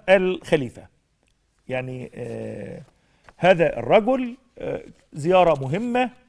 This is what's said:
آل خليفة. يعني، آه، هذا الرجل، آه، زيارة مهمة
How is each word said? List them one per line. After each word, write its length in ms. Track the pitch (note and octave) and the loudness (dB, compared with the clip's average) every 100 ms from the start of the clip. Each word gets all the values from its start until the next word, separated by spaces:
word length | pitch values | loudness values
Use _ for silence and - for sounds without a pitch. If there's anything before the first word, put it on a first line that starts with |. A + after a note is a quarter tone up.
| - | 2
آل 320 | F#3+ F#3 F#3 | 2 2 -4
خليفة. 420 | - D#3+ A#2+ - - _ _ _ _ _ _ _ - | -2 -2 -2 -10 -20 _ _ _ _ _ _ _ -10
يعني، 420 | B2+ B2+ B2+ - | -8 -8 -12 -14
آه، 680 | - A#2+ A2+ A2 A2 - - - _ _ _ _ - | -14 -14 -12 -12 -14 -14 -16 -20 _ _ _ _ 0
هذا 420 | F3 F3+ D3+ - | 4 4 4 0
الرجل، 580 | A#2 F#3+ G#3+ C4 B3 A#3+ _ - | 2 4 4 -2 -2 -10 _ -12
آه، 240 | - - - - _ | -8 -8 -10 -20 _
زيارة 480 | - D3+ F#3 E3+ D3 | -8 2 4 4 2
مهمة 500 | C3 E3+ A#3+ A#3+ B3+ - | -2 -6 -4 -2 -4 -6